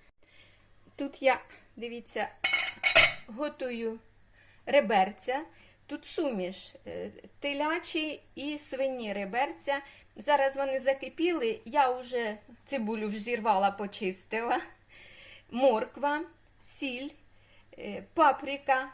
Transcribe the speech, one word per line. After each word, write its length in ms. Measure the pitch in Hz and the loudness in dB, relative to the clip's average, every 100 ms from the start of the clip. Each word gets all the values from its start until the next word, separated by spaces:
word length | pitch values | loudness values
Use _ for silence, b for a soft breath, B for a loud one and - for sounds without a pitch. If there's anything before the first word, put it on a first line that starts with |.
| b _ b b b b b _ - - | b _ b b b b b _ -18 -8
Тут 260 | 277 - | -8 0
я, 180 | 262 240 - B B - | 2 2 -2 B B -14
дивіться, 520 | 233 240 - 220 - - - - - - - - - - - | -12 -12 -10 -6 -6 -4 -2 -2 -4 -2 4 6 6 0 -10
готую 720 | 220 294 294 254 233 226 226 - _ _ b b b b | -6 -6 -4 -8 -4 -6 -6 -14 _ _ b b b b
реберця. 800 | 285 220 208 196 - - 269 330 B B B - | 4 6 4 2 0 -4 -4 -6 B B B -14
Тут 180 | 285 | -12
суміш, 680 | - - 294 208 180 190 - - - | -8 -4 -2 -2 -4 -8 -14 -16 -12
е, 240 | 175 196 - - - | -10 -10 -12 -20 -8
телячі 840 | 285 285 302 339 - 320 311 277 - | -6 -2 -2 -2 -4 -4 -4 -8 -14
і 240 | - 285 294 | -10 -8 -6
свині 540 | - 254 269 254 214 | -6 -2 -2 -2 -4
реберця. 680 | 202 190 233 285 330 - 277 - B B - | -4 -4 -2 -2 -2 -4 -4 -6 B B -6
Зараз 400 | 247 285 269 269 | 2 4 4 2
вони 220 | 277 262 | -2 0
закипіли, 840 | 254 269 262 - 339 330 226 214 | 2 0 0 0 0 2 0 -2
я 260 | 233 294 262 | -2 4 4
вже 480 | 254 247 247 220 214 - 233 | 2 -4 -4 -2 -6 -12 -20
цибулю 460 | - 277 214 220 214 | -6 -4 -2 -2 -2
ж 80 | 214 | -4
зірвала, 520 | 214 240 220 190 196 | -4 0 4 4 4
почистила. 880 | 202 202 - 185 190 - 226 240 294 - - _ B B B B B B | 2 -6 -4 -4 -4 -6 -4 0 0 -2 -18 _ B B B B B B
Морква, 720 | 240 269 220 240 - 285 294 349 - _ _ | 4 4 4 0 -4 -2 -2 -6 -14 _ _
сіль, 460 | - - 277 247 285 - - b b b b - | -14 -8 -6 -6 -10 -14 -20 b b b b -14
е, 260 | 202 196 196 | -10 -10 -4
паприка. 720 | 240 285 269 277 277 - 262 269 | 4 6 4 -2 -4 0 0 0